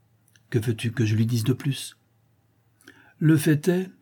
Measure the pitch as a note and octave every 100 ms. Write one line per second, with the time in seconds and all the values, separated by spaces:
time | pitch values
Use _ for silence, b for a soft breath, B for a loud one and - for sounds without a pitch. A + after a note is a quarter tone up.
0 | _ _ _ _ _ A#2+ A#2+ A2 A#2 A#2
1 | G#2+ G#2+ A#2 A#2+ A2 B2+ C#3+ B2+ - -
2 | _ _ _ _ _ _ _ _ b b
3 | b - D#3 D#3 E3+ D3 F#3 F3 F#3 -